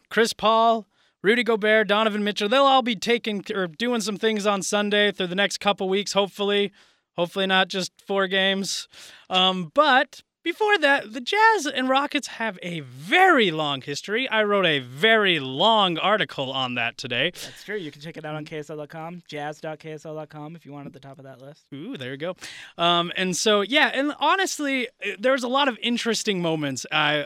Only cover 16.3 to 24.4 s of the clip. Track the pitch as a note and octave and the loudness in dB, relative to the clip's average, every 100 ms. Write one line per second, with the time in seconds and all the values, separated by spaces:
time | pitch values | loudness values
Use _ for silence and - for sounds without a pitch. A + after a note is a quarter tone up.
16.3 | - C3 C3+ B2+ B2 A#2 - B2+ A#2+ D#3+ | -6 -6 -4 -4 -2 -4 -6 -6 -4 -4
17.3 | - - - - G#3 D#3 C#3+ D#3 - D#3 | -6 -16 -16 -10 -10 -10 -14 -16 -12 -10
18.3 | D3+ D3+ D#3 D3 D3+ D3 E3 D#3+ F3 - | -10 -10 -12 -10 -12 -12 -12 -12 -14 -12
19.3 | D3 D3 D3+ D#3+ D#3 D#3+ D#3 D#3+ D#3 D3+ | -10 -10 -10 -12 -12 -14 -14 -12 -12 -14
20.3 | D3+ D3+ E3 - C#3+ C#3+ C#3 C#3 C3+ C3+ | -14 -16 -16 -18 -16 -16 -18 -20 -20 -20
21.3 | B2+ C3+ D3 - C#3 F#3+ C4 B2+ C#3 E3 | -20 -20 -20 -18 -14 -12 -10 -10 -8 -8
22.3 | F3+ - - - - E3+ F3 E3+ F3 F#3 | -10 -14 -16 -14 -2 2 2 0 -2 -2
23.3 | F3 A3 G#3 G3 C#4+ B3+ A#3 D4 - D4 | 0 2 2 4 2 2 0 -4 0 0
24.3 | F#4+ | 2